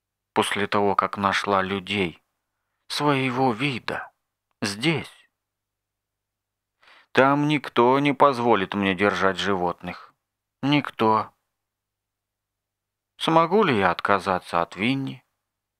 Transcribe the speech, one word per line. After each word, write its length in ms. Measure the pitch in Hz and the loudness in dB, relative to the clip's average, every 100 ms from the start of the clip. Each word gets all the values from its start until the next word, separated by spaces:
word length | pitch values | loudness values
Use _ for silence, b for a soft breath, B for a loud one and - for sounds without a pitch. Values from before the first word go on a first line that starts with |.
| _ _ _ | _ _ _
После 340 | - 107 101 101 | -2 -2 -2 -2
того, 280 | 104 101 95 | 0 0 0
как 220 | 95 - | -2 -2
нашла 440 | 101 92 - 98 | -2 -2 0 0
людей 640 | 95 98 92 101 90 - _ _ _ _ _ _ - | 0 -4 -4 -4 -4 -6 _ _ _ _ _ _ -10
своего 640 | - 147 135 131 123 131 | -2 0 0 0 0 0
вида 600 | 107 143 120 - - - _ _ _ _ _ | 0 -4 -6 -8 -10 -10 _ _ _ _ _
здесь. 500 | 104 101 143 147 92 - _ _ _ _ _ _ _ _ _ _ _ _ _ _ _ _ b b b | -8 -2 -2 -2 -6 -16 _ _ _ _ _ _ _ _ _ _ _ _ _ _ _ _ b b b
Там 360 | - 135 143 147 | 2 4 2 0
никто 520 | 147 - - 120 135 | -2 -2 2 4 4
не 140 | 143 | 0
позволит 600 | 135 143 123 120 107 95 | 2 2 2 2 2 0
мне 220 | 101 98 90 | -2 -2 2
держать 420 | 101 90 95 90 | 0 2 0 -2
животных. 760 | 90 95 90 - 90 - - _ _ _ _ _ | -4 -2 -2 -6 -12 -14 -18 _ _ _ _ _
Никто. 720 | 135 147 - - 110 110 104 _ _ _ _ _ _ _ _ _ _ _ _ _ _ _ _ _ _ _ | -2 -2 -2 0 2 2 -2 _ _ _ _ _ _ _ _ _ _ _ _ _ _ _ _ _ _ _
Смогу 460 | - 165 165 202 | 2 2 4 4
ли 140 | 190 110 | 4 2
я 140 | 92 | 2
отказаться 680 | - - 98 95 90 - 87 | 0 0 0 0 -4 -2 -2
от 140 | 85 90 | -2 -2
Винни, 480 | 107 135 135 131 _ _ _ _ _ _ | -2 -2 -4 -10 _ _ _ _ _ _